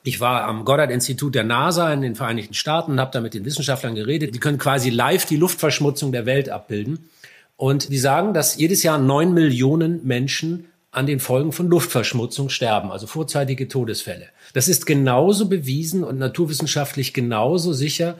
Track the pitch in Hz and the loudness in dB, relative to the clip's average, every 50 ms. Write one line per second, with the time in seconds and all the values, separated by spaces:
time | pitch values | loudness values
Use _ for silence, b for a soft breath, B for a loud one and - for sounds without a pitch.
0 | - 135 127 98 120 123 123 120 113 - 113 110 107 127 139 147 151 127 123 123 | -6 -6 -4 0 0 0 0 0 0 -2 -4 -2 0 2 2 4 2 2 0 -2
1 | - - 131 127 147 143 123 123 107 113 120 123 143 175 175 175 170 160 151 143 | -2 -2 -4 -4 -4 -2 0 0 0 0 0 2 2 2 2 2 0 0 0 0
2 | 135 123 110 104 135 113 113 113 104 - - - - 151 156 165 170 160 139 127 | -2 -4 -4 -4 -4 -4 -4 -4 -6 -6 -8 -6 -4 -2 -2 -2 0 0 0 -2
3 | 131 131 - 123 113 110 - 110 98 131 147 - 139 135 131 127 - 120 113 107 | -2 -2 -4 -6 -6 -6 -8 -8 -8 -6 -6 -4 -2 -2 -4 -4 -4 -6 -6 -4
4 | 107 120 151 165 151 120 113 123 - 151 147 131 - 139 135 135 120 131 117 120 | -2 -2 -2 -2 -2 -4 -4 -4 -2 -2 -2 0 0 2 2 2 2 0 2 2
5 | 123 139 175 180 - - 156 147 165 180 - - - 151 131 - 147 147 135 - | 2 2 2 2 0 0 2 2 2 2 2 0 0 0 2 2 2 0 0 0
6 | 151 135 123 123 110 123 131 139 135 - - 104 - - 110 104 107 127 156 160 | -2 -4 -2 -2 0 0 0 0 0 -2 -6 -10 -8 -6 -6 -6 -4 -4 -6 -8
7 | B B B B B B B B B B B - 135 135 143 143 - 135 139 131 | B B B B B B B B B B B -2 0 2 2 2 0 -2 -2 0
8 | 123 139 139 160 190 220 190 156 143 - - - 151 165 196 - - 165 156 147 | 2 2 2 2 2 2 0 0 0 0 0 2 2 2 2 2 2 2 2 4
9 | 131 135 139 147 165 185 175 170 160 147 127 120 127 135 151 165 160 165 170 165 | 4 4 4 4 4 4 4 4 4 4 4 2 2 2 2 2 2 0 0 -2
10 | - 131 120 123 131 139 - - 160 160 175 170 - - _ _ _ _ - 127 | -2 -2 0 0 0 -2 -2 -4 -4 -4 -4 -6 -8 -14 _ _ _ _ -4 -2
11 | 131 147 147 131 - - 127 131 147 160 - - 175 175 175 170 170 - - 127 | 0 0 0 -2 0 0 0 0 0 0 -2 -2 2 4 4 4 2 2 0 0
12 | 107 - - 123 117 123 - - 139 135 - - 127 117 107 101 - 98 95 92 | 0 0 0 -2 -2 -4 -4 -4 -4 -4 -2 -2 0 0 2 0 0 -4 -6 -10
13 | 110 - - 156 160 151 - 147 139 127 135 131 131 - - 135 120 110 101 - | -10 -8 -6 -6 -4 -2 -2 -2 -2 -2 -2 -4 -4 -4 -2 -2 -2 -2 -4 -6
14 | - - 87 - - - B B B B B - - 185 185 - - - 151 139 | -8 -8 -10 -12 -14 -18 B B B B B 0 2 2 2 2 2 2 2 4
15 | 135 131 123 127 156 190 208 196 220 180 196 180 139 131 131 147 165 160 170 190 | 4 6 6 6 6 6 4 4 2 2 0 0 0 -2 -4 -4 -2 -2 -2 -2
16 | 165 - 131 131 135 131 131 - 175 151 151 - 160 139 - 147 139 - - 139 | -2 -2 -4 -4 -4 -2 0 0 -2 -2 -2 -2 -2 -2 0 -2 -2 -2 -2 -4
17 | 131 - - 156 123 120 117 107 113 135 175 180 160 180 156 127 139 151 139 - | -4 -4 -2 -2 0 0 2 2 2 2 2 2 0 0 0 0 0 -2 0 -2
18 | 170 170 170 B | -2 -2 -4 B